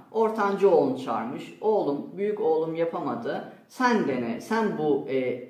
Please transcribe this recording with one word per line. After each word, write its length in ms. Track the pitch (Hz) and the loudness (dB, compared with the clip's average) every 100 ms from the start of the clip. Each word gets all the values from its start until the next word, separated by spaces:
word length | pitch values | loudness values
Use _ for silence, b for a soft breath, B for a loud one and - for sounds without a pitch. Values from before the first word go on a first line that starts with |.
| - | -6
Ortancı 580 | 220 220 220 202 196 196 | 0 0 2 0 4 6
oğlunu 300 | 170 139 - | 6 4 0
çağırmış. 580 | - 110 113 156 - - | -4 -4 -4 -8 -12 -4
"Oğlum, 560 | 214 214 151 143 - 170 | 0 2 2 -2 -4 -4
büyük 240 | 208 208 | -4 0
oğlum 340 | 160 160 160 165 | 0 2 0 -2
yapamadı. 800 | 165 180 147 117 123 180 - B B | -2 -2 -4 -4 -4 -6 -8 B B
Sen 400 | - 254 220 147 | 0 2 2 2
dene, 340 | 123 117 120 | 0 -2 -4
sen 360 | - 226 214 156 | -2 0 0 0
bu, 300 | 151 135 - | 2 0 0
e, 380 | 131 127 - - | -2 -2 -4 -6